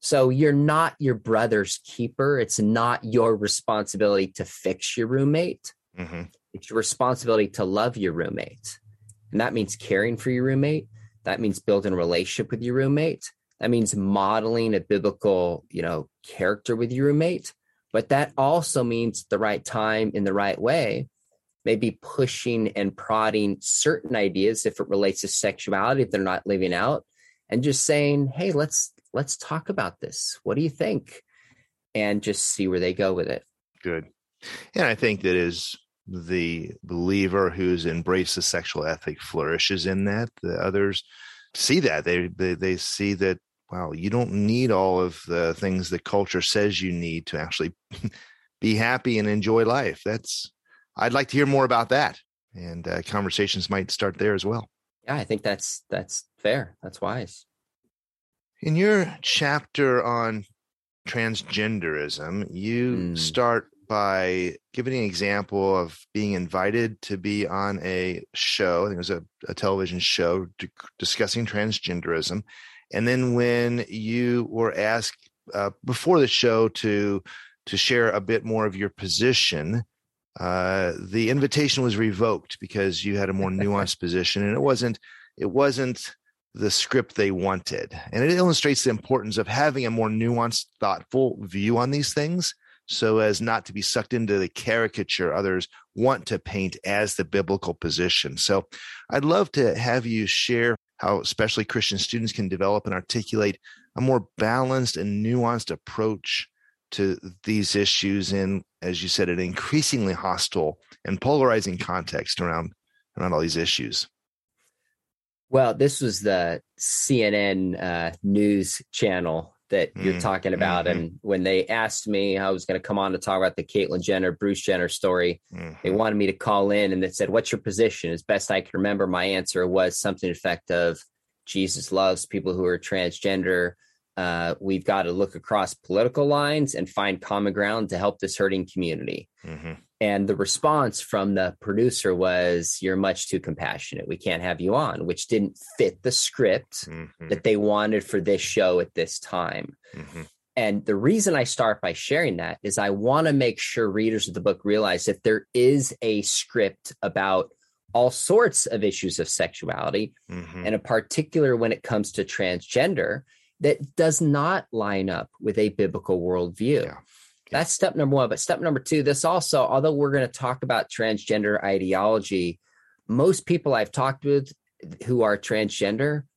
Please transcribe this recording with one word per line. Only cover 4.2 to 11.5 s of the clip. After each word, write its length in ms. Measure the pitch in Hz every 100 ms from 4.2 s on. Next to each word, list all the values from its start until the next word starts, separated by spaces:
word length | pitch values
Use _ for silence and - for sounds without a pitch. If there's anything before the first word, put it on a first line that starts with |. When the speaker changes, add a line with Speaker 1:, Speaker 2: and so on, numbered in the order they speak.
| 95
Speaker 1:
to 120 | -
fix 520 | 107 - - 92 - -
your 100 | 113
roommate. 640 | 131 139 151 175 - - - _ 90
Speaker 2:
Mm-hmm. 240 | 87 85 85 _ _
Speaker 1:
It's 180 | 98 -
your 60 | 110
responsibility 720 | 107 - 127 123 120 110 101
to 160 | -
love 320 | 95 101 120 123
your 160 | 95
roommate. 680 | 80 82 - - - - - - - - - -
And 80 | 101
that 120 | 117
means 200 | 117 104 -
caring 400 | - 98 110 113
for 140 | 131
your 140 | 123
roommate. 440 | 131 135 143 156 - - - _
That 160 | - 98
means 180 | 110